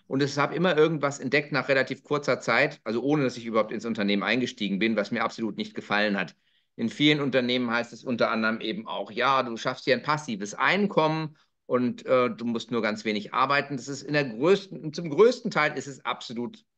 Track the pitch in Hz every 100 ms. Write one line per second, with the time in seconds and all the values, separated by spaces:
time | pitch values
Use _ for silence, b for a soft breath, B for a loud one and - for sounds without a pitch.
0 | b 135 139 143 139 143 180 151 160 160
1 | 143 135 131 143 147 139 123 135 127 131
2 | - 147 147 123 - 117 151 - - 113
3 | 135 151 131 123 117 110 107 113 113 110
4 | 101 101 95 120 123 - 101 95 113 107
5 | 98 117 113 - 113 101 107 - - 104
6 | 107 98 87 - _ _ _ - 117 -
7 | 147 151 143 127 123 127 123 - - 117
8 | 131 117 113 113 110 113 107 101 110 95
9 | 98 104 127 135 120 113 131 127 - 120
10 | 143 151 151 104 101 - 135 180 202 185
11 | 156 156 156 b b _ - 127 123 117
12 | - 127 123 107 117 113 - 120 107 107
13 | 113 104 104 - 135 143 139 139 135 139
14 | - 147 143 110 156 196 - 165 151 147
15 | 170 143 226 247 208 170 151 147 143 123
16 | - 123 - 117 117 - _